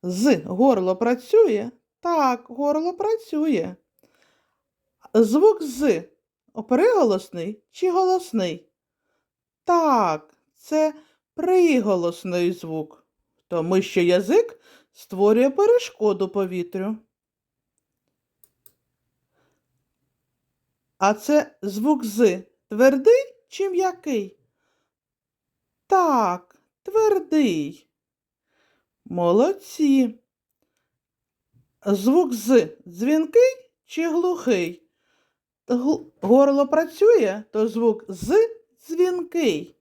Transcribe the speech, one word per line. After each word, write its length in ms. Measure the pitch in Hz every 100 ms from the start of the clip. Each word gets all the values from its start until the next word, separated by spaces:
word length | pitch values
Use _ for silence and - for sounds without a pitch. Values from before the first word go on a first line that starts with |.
«З». 340 | 180 180 254 190
Горло 580 | 156 185 269 226 185 185
працює? 760 | 233 247 - 427 415 208 233 _ _ _
Так, 460 | 349 339 269 240 -
горло 460 | 240 285 302 339
працює. 800 | 359 403 440 - 302 311 220 180 185 _ _ _ _ _ _ _ _ _ _ _ _ -
Звук 500 | 214 226 269 403 415
«з» 400 | 302 247 285 165 - _ _ _ _ - 220
приголосний 960 | 254 427 440 254 196 - 175 170 214 _
чи 200 | - 370
голосний? 800 | 359 370 370 370 226 185 156 _ _ _ _ _ _ _ _ _ _
Так, 760 | - 349 320 254 185 156 _ _ _ _
це 380 | - 302 311 302 _ _ _
приголосний 1200 | - 349 370 349 262 208 185 170 170 190 180 175
звук, 540 | 175 165 160 151 - _ _ _ _ _
тому 340 | 175 165 190
що 200 | - -
язик 580 | 175 180 196 370 466 - _ _ _
створює 580 | _ - 185 202 220 269
перешкоду 800 | 269 415 480 - - 214 190 190
повітрю. 680 | 202 185 180 175 190 196 220 _ _ _ _ _ _ _ _ _ _ _ _ _ _ _ _ _ _ _ _ _ _ _ _ _ _ _ _ _ _ _ _ _ _ _ _ _ _ _ _
А 160 | 196
це 420 | 214 - 302 302 _
звук 440 | 202 196 247 294 233
«з» 380 | 202 233 175 - _ _
твердий 680 | 208 262 269 349 494 554 _ _
чи 220 | - 392
м'який? 680 | 359 370 359 311 240 190 _ _ _ _ _ _ _ _ _ _ _ _ _ _ _ _
Так, 760 | 381 339 262 208 180 _ _ _ _
твердий. 1040 | - 415 440 381 359 311 262 165 143 - _ _ _ _ _ _ _ _ _ _ _ _ -
Молодці. 1120 | 175 170 196 294 392 - - 294 269 247 - _ _ _ _ _ _ _ _ _ _ _ _ _ _ _ _ 202
Звук 480 | 196 208 302 302
«з» 360 | 240 202 254 156 - -
дзвінкий 840 | 170 240 311 311 466 508 523 _ _ _
чи 240 | - 330
глухий? 800 | 320 359 349 - 202 170 175 _ _ _ _ _ _ _ _ -
Гл-, 440 | 247 262 311 - _
горло 460 | 190 254 277 277 285
працює, 760 | 311 339 - 415 466 214 202 214
то 160 | 214 220
звук 380 | 214 233 214 -
«з» 420 | 185 - 381 453 - _ _ -
дзвінкий. 880 | 330 370 359 349 349 277 156 175 _